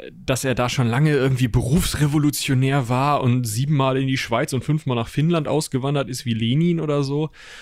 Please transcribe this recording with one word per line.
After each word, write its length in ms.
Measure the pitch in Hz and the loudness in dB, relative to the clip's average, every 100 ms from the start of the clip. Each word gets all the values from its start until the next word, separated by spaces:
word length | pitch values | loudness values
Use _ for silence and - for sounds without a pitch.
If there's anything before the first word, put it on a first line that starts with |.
| - | -18
dass 320 | - - 127 | -12 -4 -2
er 100 | 135 | 0
da 140 | 127 123 | 0 0
schon 180 | - 120 | 0 0
lange 240 | 120 156 | 2 2
irgendwie 380 | 143 135 127 123 | 2 2 2 2
berufsrevolutionär 1400 | 123 120 165 - - 147 151 147 - - 131 135 143 117 | 2 2 2 0 0 2 2 2 0 0 0 2 0 0
war 320 | 127 139 143 | 0 2 2
und 200 | 127 123 | 2 0
siebenmal 540 | 117 107 139 147 135 131 | 0 -2 0 2 2 0
in 100 | 135 | 0
die 120 | 131 | -2
Schweiz 340 | - 117 156 | -2 -2 0
und 100 | 127 | -2
fünfmal 320 | - 151 - | 0 -2 0
nach 140 | 120 113 | -2 -2
Finnland 400 | - 156 170 147 | 0 0 0 0
ausgewandert 600 | 143 - 131 135 143 135 | -2 -2 -4 -2 -2 -2
ist 180 | 127 120 | -6 -4
wie 80 | |
Lenin 440 | 110 113 139 175 170 | -2 2 2 2 0
oder 240 | 156 143 | 0 -2
so, 280 | 135 143 156 - - - | -2 -2 -4 -8 -20 -18